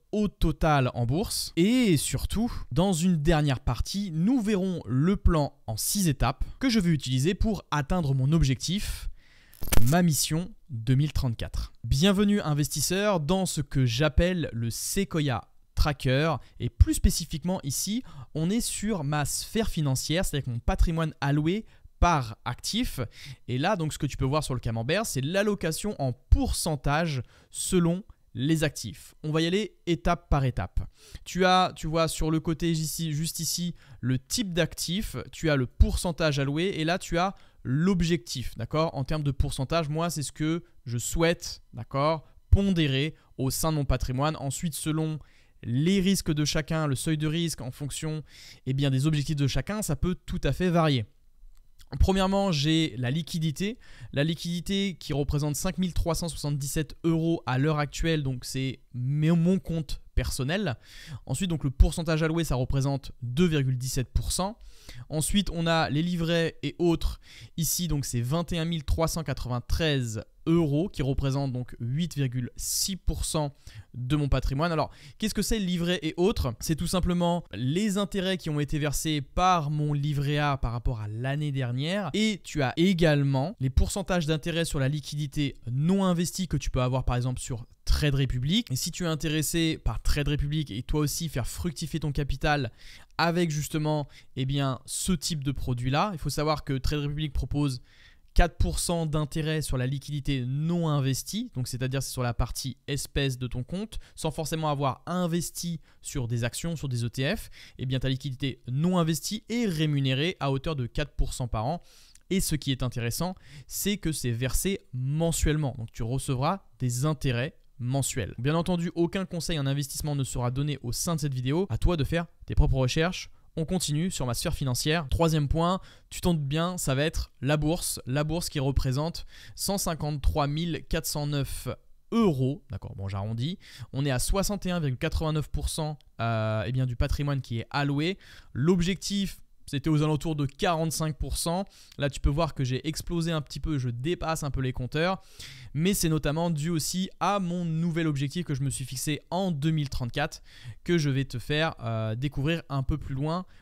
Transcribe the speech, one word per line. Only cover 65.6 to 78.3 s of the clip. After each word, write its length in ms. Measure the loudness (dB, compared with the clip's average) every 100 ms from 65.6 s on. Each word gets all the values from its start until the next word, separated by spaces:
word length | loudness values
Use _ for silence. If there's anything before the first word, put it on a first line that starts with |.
| 0
a 220 | 2 2
les 120 | 0
livrets 560 | -2 -2 0 0 0 -2
et 140 | -6 0
autres. 400 | 2 2 0 -4 -16 -20 -12 -4
Ici, 320 | -2 -2 -2
donc, 160 | -2 -2
c'est 160 | -2
vingt 280 | -2 -2 -2
et 60 | -2
un 60 | -2
mille 200 | -2 -2
trois 240 | 0 0
cent 140 | -2
quatre-vingt-treize 1000 | -4 -4 -4 -4 -2 0 2 2 -2 -6 -10 -6 2
euros 440 | 4 4 2 0
qui 140 | -2
représentent 500 | -2 0 0 0 -2
donc 220 | -4 -8 -6
huit 360 | -4 -2 -2 -2
virgule 340 | -2 -2 -6 -6
six 400 | -4 -2 -2 -4
pour 280 | -4 -2
cent 300 | -2 -2 -2 -6 -20 -18 -14
de 220 | -8 0 2
mon 140 | 2
patrimoine. 420 | 2 0 0 0
Alors, 180 | 0 -2 -6 -16 -6
qu'est-ce 160 | -4 -2
que 80 |
c'est 160 | 0 0
livret 400 | 0 0 0 0
et 140 | -2 2
autres ? 380 | 2 2 -2 -4
C'est 160 | -2 -2
tout 120 | 0
simplement 560 | 0 0 2 2 0 -4
les 460 | -4 0 0 2 0
intérêts 380 | -2 -2 -2